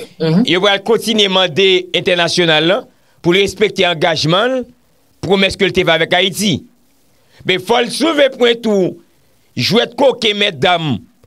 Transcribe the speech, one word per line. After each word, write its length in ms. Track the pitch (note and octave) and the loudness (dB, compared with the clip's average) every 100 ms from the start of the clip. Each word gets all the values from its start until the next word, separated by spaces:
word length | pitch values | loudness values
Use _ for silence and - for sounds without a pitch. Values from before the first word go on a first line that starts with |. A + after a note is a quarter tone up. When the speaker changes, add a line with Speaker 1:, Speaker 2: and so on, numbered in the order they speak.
| D#3 - | -16 -6
Speaker 1:
Mhm. 240 | D#3+ E3+ B3 | 0 0 2
Speaker 2:
Yo 160 | F3 | 2
pral 200 | G3+ G3 | 2 0
kontinye 440 | G3 A#3 A3 A3 G3 | 0 -2 0 0 2
mande 380 | F#3 F3+ C#3+ F#3+ F3+ F3+ | 2 0 2 2 2 0
entènasyonal 760 | F#3 F3 F3 E3+ F3 E3+ D#3 D#3+ | -4 -2 0 0 0 2 2 2
la 120 | A3 - _ _ _ | -2 -4 _ _ _
pou 100 | E3 F#3 | 0 2
respekte 480 | G3 G3 G3+ - F3 | 0 -2 -2 0 -2
angajman, 760 | E3 E3+ D3+ D3+ F3+ B3 C4 A#3+ _ _ _ _ - | 0 -2 0 0 0 0 -4 -8 _ _ _ _ -10
pwomès 340 | D#3+ G3 F#3+ - | -2 0 0 0
ke 100 | F#3 | -2
l 60 | F#3 | 0
te 80 | |
fè 120 | E3 D#3+ | 0 0
avèk 180 | D#3+ | 2
Ayiti. 400 | F3+ G3 D3+ G#3 C3+ - _ _ _ _ _ _ _ C#3 | 0 0 -2 -2 -2 -6 _ _ _ _ _ _ _ -4
Men 140 | F#3 | -4
fò 160 | F#3 A#3+ | 0 0
l 80 | A#3+ | 0
souve 380 | - D#4+ D4 C4+ C4+ | -2 0 2 0 2
pwen 240 | A#3+ A#3 | 0 0
tou, 360 | A#3 G3+ E3+ - _ _ _ _ _ - | 0 0 0 -4 _ _ _ _ _ -6
jwèt 380 | A#2+ G#3 A#3+ - | 0 0 0 0
koke 360 | C4+ - A3 G#3 | 0 2 -2 0
mèdam 600 | G#3 D3+ F3+ F3 D#3+ G#2+ - _ | -2 0 0 0 -2 -6 -8 _